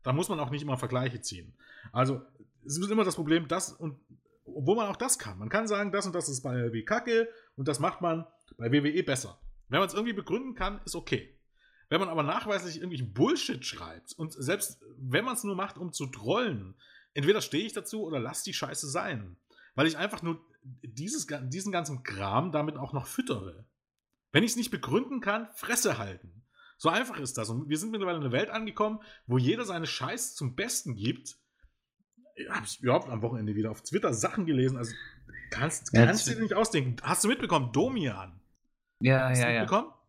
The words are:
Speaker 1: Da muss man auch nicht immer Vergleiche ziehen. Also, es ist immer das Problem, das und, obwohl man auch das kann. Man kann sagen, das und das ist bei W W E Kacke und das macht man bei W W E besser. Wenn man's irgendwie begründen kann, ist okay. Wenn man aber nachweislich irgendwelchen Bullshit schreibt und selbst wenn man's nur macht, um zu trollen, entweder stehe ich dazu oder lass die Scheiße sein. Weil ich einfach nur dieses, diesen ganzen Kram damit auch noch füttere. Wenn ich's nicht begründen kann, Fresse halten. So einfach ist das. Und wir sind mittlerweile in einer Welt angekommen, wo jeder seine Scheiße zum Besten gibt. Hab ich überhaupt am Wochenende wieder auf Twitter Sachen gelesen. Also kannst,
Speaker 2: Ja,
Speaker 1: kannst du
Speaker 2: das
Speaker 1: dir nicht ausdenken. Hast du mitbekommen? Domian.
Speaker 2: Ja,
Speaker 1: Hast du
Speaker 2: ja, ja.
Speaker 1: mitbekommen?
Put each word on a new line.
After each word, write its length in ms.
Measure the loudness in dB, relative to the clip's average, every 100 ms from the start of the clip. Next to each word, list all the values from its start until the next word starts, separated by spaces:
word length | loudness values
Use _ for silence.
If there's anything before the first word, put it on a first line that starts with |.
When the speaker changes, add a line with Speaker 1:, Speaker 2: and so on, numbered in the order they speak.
Speaker 1:
Da 100 | 2
muss 160 | 2 2
man 100 | 0
auch 120 | -2
nicht 100 | -4
immer 160 | -2 -2
Vergleiche 440 | 0 0 0 -4
ziehen. 360 | -10 -10 -16 -20 -20 -20 -6
Also, 300 | 2 2 2 -6 _ -20 _ -8
es 120 | -4
ist 140 | 2
immer 120 | 4
das 120 | 2 2
Problem, 320 | 4 4 4
das 240 | -2 -2
und, 260 | -6 -8 -8 _ -20 _ _ -14
obwohl 300 | -2 4 4
man 120 | 2
auch 80 | -2
das 200 | 0 0
kann. 180 | -2 -8
Man 100 | 0
kann 180 | 0 2
sagen, 240 | 0 2
das 140 | 0 0
und 80 |
das 140 | -2 -2
ist 120 | -4
bei 140 | -2 0
W 160 | 0
W 60 | -2
E 40 |
Kacke 460 | 0 -2 4 2 2 -4 _ -4
und 120 | -2
das 120 | 2
macht 220 | 0 0
man 240 | 0 0 -4 _ _ -6
bei 140 | 4
W 120 | 6
W 60 | 6
E 120 | 2
besser. 380 | 2 0 -2 -12 -18 -18 0
Wenn 100 | 2
man's 140 | 2
irgendwie 200 | 0 -2
begründen 420 | -4 -2 -2 -2 -4
kann, 240 | -4 -4 -8
ist 100 | -10
okay. 420 | -2 -2 -2 _ _ _ _ _ _
Wenn 100 | 0
man 100 | 2
aber 140 | 0
nachweislich 540 | 2 0 0 -2 -2 -8
irgendwelchen 360 | -6 -4 -4
Bullshit 520 | 4 4 4 -2 -4 -6
schreibt 480 | -10 -12 -14 -16
und 180 | -10 -10
selbst 480 | -6 -2 -2 -2 -8 -20 -12
wenn 280 | 0 0 0
man's 180 | -2
nur 120 | -4 -4
macht, 220 | -4 -6
um 140 | -8
zu 120 | -6 -6
trollen, 680 | -4 0 2 2 -2 -8 -18 _ -20 _
entweder 280 | 0 4 4
stehe 240 | 4 -2 -2
ich 80 |
dazu 300 | -6 -8 -6
oder 160 | -4 -2
lass 240 | -4 -6
die 100 | -6
Scheiße 340 | -6 -6 -6 -4
sein. 460 | -4 -4 -6 -8 -14 _ _ -8 2
Weil 120 | 2
ich 100 | 4
einfach 240 | -4 -2
nur 160 | -4 -4 _ _
dieses, 640 | -20 -16 -14 -10 -6 -6 -6 -6
diesen 280 | -4 -4 -2
ganzen 320 | -2 -2 -6
Kram 480 | -8 -4 0 0 2
damit 260 | 0 -2 -4
auch 160 | -6
noch 140 | -6 -4
füttere. 580 | -6 -4 -6 -6 -14 -20 _ _ _ _ _ _
Wenn 120 | 2
ich's 120 | 2 0
nicht 160 | -4
begründen 480 | -4 0 0 0 -4
kann, 280 | -2 -4 -4
Fresse 440 | -10 -2 2 2 0
halten. 460 | -4 -10 -16 -20 _ _ -20 _
So 120 | 2
einfach 300 | 2 0 -4
ist 180 | -6 -4
das. 120 | -2
Und 200 | -4 -2
wir 80 | -2
sind 140 | -2
mittlerweile 260 | -2 0 0
in 60 |
einer 80 | 0
Welt 160 | 0 0
angekommen, 500 | -4 -6 0 0 0 -10 -20 0
wo 100 | 2
jeder 280 | 4 2 0
seine 200 | -4 -4
Scheiße 500 | -4 -4 -4 -6 -4
zum 200 | -6 -4
Besten 400 | -2 -2 -4 -2
gibt. 420 | 0 -2 -8 -20 _ _ _ _ _ _ _ _ -20 -14 -6
Hab 140 | -6 -6
ich 140 | -2
überhaupt 280 | 4 4 2
am 120 | -4
Wochenende 340 | -2 -2 -2 0
wieder 160 | -2
auf 100 | -4
Twitter 300 | -4 0 2
Sachen 320 | 0 0 0 2
gelesen. 320 | 4 4 2
Also 180 | -6 -8 -14 -18 -20 -18 -8
kannst, 420 | -2 -2 -2 4
Speaker 2:
Ja, 120 | 8 8
Speaker 1:
kannst 200 | 8 0
du 60 |
Speaker 2:
das 60 | -2
Speaker 1:
dir 40 |
nicht 120 | 0
ausdenken. 420 | 2 4 2 0 -2
Hast 200 | -2 2
du 40 | 2
mitbekommen? 440 | 2 2 2 4
Domian. 680 | 2 2 2 -2 -4 -10 -16 _ _ _ _ _ _
Speaker 2:
Ja, 300 | 6 6 6
Speaker 1:
Hast 140 | 4
du 40 | 6
Speaker 2:
ja, 40 |
ja. 80 | 4
Speaker 1:
mitbekommen? 320 | 4 2 2 -14